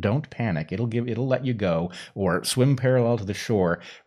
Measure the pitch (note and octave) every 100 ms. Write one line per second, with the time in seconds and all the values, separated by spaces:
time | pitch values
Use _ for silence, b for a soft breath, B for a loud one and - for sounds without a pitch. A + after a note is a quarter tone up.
0 | G2+ B2 D#3 - A#2 D#2+ D#2 F#2+ A#2 A#2
1 | B2 A2 C3+ B2+ C3 A2+ F#2+ E2 F2 B
2 | B - F#2+ F2 - B2+ C3+ B2+ C3 B2+
3 | A#2 A#2 G2 G2 - G#2+ F2 E2+ B B